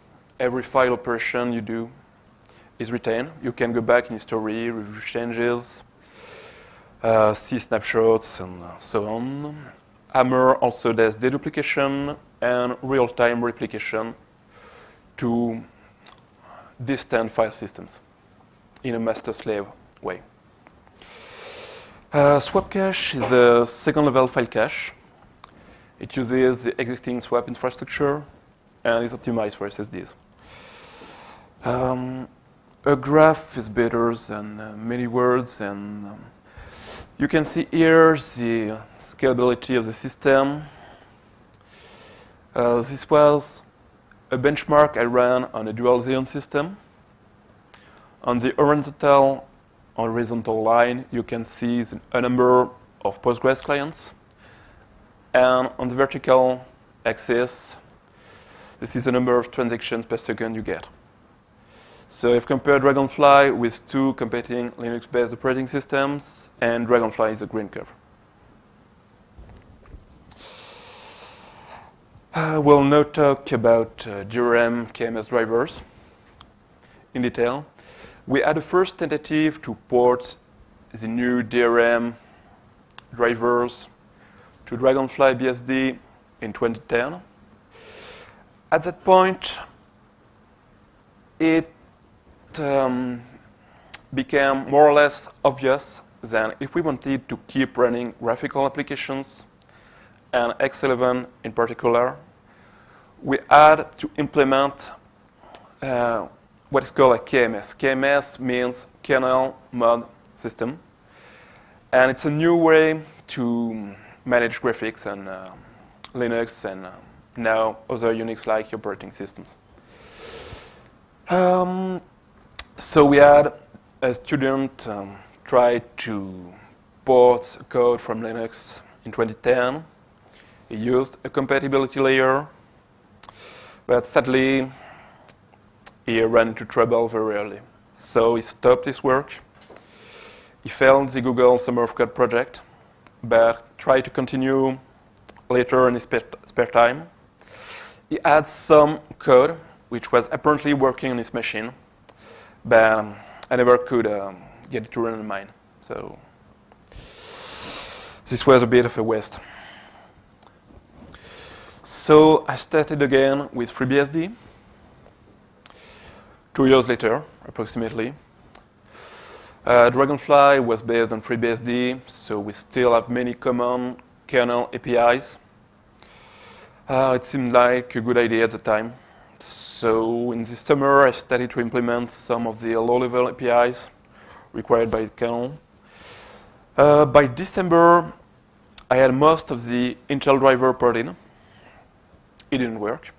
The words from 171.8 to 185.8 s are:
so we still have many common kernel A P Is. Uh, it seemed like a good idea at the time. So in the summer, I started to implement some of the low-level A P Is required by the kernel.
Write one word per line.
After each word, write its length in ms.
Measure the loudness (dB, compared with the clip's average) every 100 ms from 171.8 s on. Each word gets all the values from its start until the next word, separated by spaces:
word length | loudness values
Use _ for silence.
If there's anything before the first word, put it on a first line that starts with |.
| -4 -6 -12
so 320 | -16 -8 -8
we 140 | -8
still 420 | -12 -6 0 4 4
have 140 | 2
many 260 | -4 -6 -6
common 640 | -4 -2 -2 -4 -6 -12 _ _ -2
kernel 420 | 0 2 0 -4
A 60 | -8
P 160 | -2 2
Is. 420 | 4 2 -4 -20 _ _ _ _ _ _ -20 -20 -20 -20 -20 -20 -20 _ -4
Uh, 240 | 0 2 0
it 100 | -4
seemed 260 | -6 2
like 420 | 4 4 2 -4 -4
a 60 |
good 160 | 0 2
idea 280 | 2 2 0
at 60 |
the 60 | -2
time. 360 | -2 -2 -4 -14 -20 -20 _ -20
So 920 | -14 -12 -10 -4 0 0 0 -4 -4
in 120 | -6
the 120 | -10 -6
summer, 520 | -2 0 4 4 4
I 40 |
started 400 | 0 -4 -4 -2
to 80 | -4
implement 500 | -4 -2 -2 -2 -6
some 380 | -10 -6 -4 -6
of 140 | -6
the 180 | -4 -2
low-level 480 | 0 0 0 0 -2
A 60 |
P 160 | -2 2
Is 400 | 2 2 -2 -14 _ _ _ -20 -20 -14
required 360 | -10 0 2 2
by 140 | -2
the 60 | -6
kernel. 460 | -6 -4 -4 -6 -12 _ _